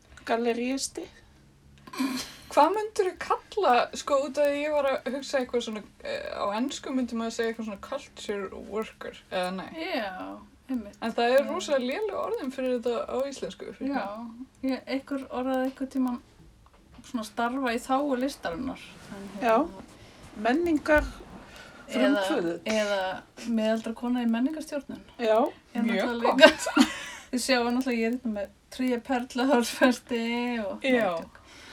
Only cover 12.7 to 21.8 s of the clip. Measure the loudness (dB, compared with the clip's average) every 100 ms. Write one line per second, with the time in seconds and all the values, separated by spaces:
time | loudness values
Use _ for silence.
12.7 | -2 -2 -2 -2 -2 -4 -4 -10 -10 -14
13.7 | -6 -4 -2 -4 -8 -12 -14 -18 _ -4
14.7 | -4 -4 -6 -4 -8 -6 -4 0 0 0
15.7 | -4 -6 -2 -2 -2 -10 -20 -20 -20 -20
16.7 | -20 -20 -20 -8 -8 -6 -2 -2 0 -2
17.7 | -2 0 0 2 0 -2 -2 -6 -6 -6
18.7 | -8 -14 -18 -16 -14 -12 -2 4 4 2
19.7 | -4 -18 -20 -20 -20 -16 -4 0 2 2
20.7 | 2 4 4 4 -4 -16 -18 -18 -20 -20
21.7 | -20